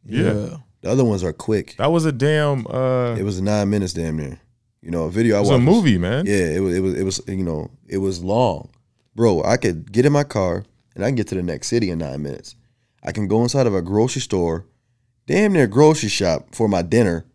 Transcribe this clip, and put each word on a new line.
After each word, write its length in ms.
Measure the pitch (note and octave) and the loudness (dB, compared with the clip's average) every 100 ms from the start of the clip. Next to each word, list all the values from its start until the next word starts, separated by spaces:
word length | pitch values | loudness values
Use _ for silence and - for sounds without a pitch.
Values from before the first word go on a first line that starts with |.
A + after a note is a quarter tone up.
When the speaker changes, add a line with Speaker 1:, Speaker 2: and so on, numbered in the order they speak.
| - | -4
Speaker 1:
Yeah. 280 | A2+ F#2+ | -2 0
Speaker 2:
Yeah. 240 | G#2 F2 D#2+ - _ | -2 -6 -12 -20 _
Speaker 3:
The 100 | - | -2
other 120 | B2+ | 2
ones 200 | A#2+ G2+ | 2 2
are 100 | F2+ | -2
quick. 420 | D#2 - G#2 - - | -4 -2 -2 -4 -4
Speaker 1:
That 140 | C#3 | 0
was 140 | E3 D#3+ | 0 0
a 60 | |
damn, 560 | B2+ C#3+ D3+ D3 C#3 A2 | 0 0 0 0 -2 -4
uh, 480 | B2+ C3 B2+ B2 A2+ | -2 0 0 -2 -2
Speaker 3:
It 80 | |
was 180 | G2+ F#2 | -4 -2
nine 300 | G2 G#2+ G2+ | 0 0 0
minutes 220 | G#2 F2+ | 0 -2
damn 240 | E2+ E2 D#2 | -6 -6 -6
near. 220 | C#2+ - _ _ _ _ | -8 -12 _ _ _ _
You 80 | - | -8
know, 140 | E2+ D#2+ | -6 -4
a 40 | |
video 260 | F#2+ A#2 G#2 | 0 2 4
I 20 | |
Speaker 1:
it 20 | |
was 80 | G#2 | 4
a 40 | |
Speaker 3:
watched 100 | C3 | 4
Speaker 1:
movie, 340 | B2+ A3+ E3 F#2 | 6 4 4 2
man. 300 | F2 B2+ G3 | 0 -2 0
Speaker 3:
Yeah, 180 | G2+ E2+ | 0 0
it 100 | E2 | 0
was, 160 | F#2+ F2 | 0 0
it 40 | |
was, 120 | F#2+ | 0
it 100 | E2+ | -2
was, 180 | F#2+ - - | -4 -4 -6
you 160 | F#2+ | -4
know, 280 | F2 D2+ D#2+ - _ | -4 -4 -8 -16 _
it 100 | G2 | -4
was 260 | F#2+ F2 | -4 -4
long. 460 | F2+ A2 A#2+ D2+ - _ _ _ _ - | -2 0 0 -2 -12 _ _ _ _ 0
Bro, 260 | A#2 F2 | 2 4
I 140 | - C3 | 2 2
could 340 | A2+ D#2+ - | 0 -4 -2
get 140 | G#2 C#3 | 2 2
in 60 | |
my 100 | C#3+ | 2
car 400 | C#3+ G#2+ F#2 F2+ G2+ _ _ | 0 -2 -2 -4 -8 _ _
and 100 | - | -6
I 40 | G#2 | -2
can 80 | B2+ | -2
get 120 | G2 | -4
to 60 | F#2+ | -4
the 60 | |
next 260 | F2 D2 - | -4 -6 -2
city 200 | A#2 G2+ | -2 -2
in 80 | E2 | -4
nine 240 | D2+ C#2 | -6 -8
minutes. 340 | C#2+ C2+ - - _ _ _ _ | -10 -10 -16 -20 _ _ _ _
I 100 | - | -8
can 160 | G#2+ G2+ | -6 0
go 140 | A2 | 0
inside 240 | A#2+ C#3 B2 | 2 2 0
of 80 | |
a 80 | F#2+ | 0
grocery 400 | E2+ G#2 B2 C3+ | 0 0 0 -2
store, 440 | - G2 E2+ E2 - _ _ _ _ _ - | -4 -2 -2 -4 -8 _ _ _ _ _ -2
damn 280 | F#3+ G#3+ | 2 2
near 120 | F3+ A#2 | 4 4
grocery 440 | A2 D3+ D#3 G#2+ | 6 6 6 -2
shop 440 | - F#2 D2+ - | 0 0 0 -6
for 140 | - A2 | -2 0
my 160 | F#2 | 2
dinner 420 | F2 A2 G#2+ E2 - | 2 2 4 0 -6